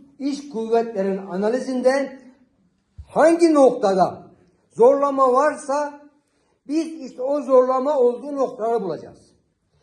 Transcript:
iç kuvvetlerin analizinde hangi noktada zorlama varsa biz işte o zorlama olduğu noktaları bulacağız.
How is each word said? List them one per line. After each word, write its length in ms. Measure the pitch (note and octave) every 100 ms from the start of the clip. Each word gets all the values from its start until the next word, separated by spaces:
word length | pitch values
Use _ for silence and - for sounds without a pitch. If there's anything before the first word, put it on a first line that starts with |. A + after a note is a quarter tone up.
| - _
iç 300 | C4+ C#4 -
kuvvetlerin 680 | A3+ A3+ A3+ A#3 G#3+ G3 F#3+
analizinde 1000 | - F3+ G#3 B3+ C4 B3+ B3 C#4 C4 - - _ _ _ _ _ _ _ -
hangi 480 | G3 D#4 E4+ E4+
noktada 760 | D4 C4 - G3 F#3+ D#3+ G2+ - _ _ _ _
zorlama 640 | D#3 A#3+ C#4 C#4 C#4 C4
varsa 680 | B3+ D4 C4+ - C#4+ D4 D4 - _ _ _ _ _ -
biz 200 | D4+ D4+
işte 360 | D4+ C4 -
o 200 | B3+ D4
zorlama 560 | B3 C4 B3+ C4 C4+ D4
olduğu 380 | B3 A3+ C#4 C#4
noktaları 460 | B3+ - A3 A#3
bulacağız. 520 | F#3+ C#3+ - - _ _ _ _ _ _